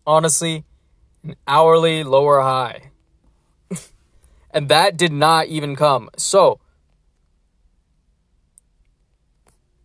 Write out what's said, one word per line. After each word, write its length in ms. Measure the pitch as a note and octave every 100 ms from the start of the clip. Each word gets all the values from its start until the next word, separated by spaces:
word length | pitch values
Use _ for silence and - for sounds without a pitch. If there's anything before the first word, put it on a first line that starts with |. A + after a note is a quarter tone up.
| D3+
honestly, 560 | D#3 D#3+ - E3 D#3 - _ _ _ _ _
an 120 | D3+ - -
hourly 560 | D3 D#3+ E3 E3 D#3
lower 380 | C#3 C3+ D3 C#3
high. 500 | C3 C3 A#2+ - - _ _ _ _ _ _ _ -
<laughs> 80 | F3 - _ _ _ _ _ _
And 140 | D3+ C#3+
that 300 | D3+ G3 D#3+
did 160 | F3
not 340 | C#3+ D3+ D#3+ -
even 300 | D#3 D3 C3+
come. 320 | D3 B2+ G#2+ -
So, 420 | - F#3+ D3+ - _ _ _ _ _ _ _ _ _ _ _ _ _ _ _ _ _ _ _ _ _ _ _ _ _ _ _ _ _ _ _ _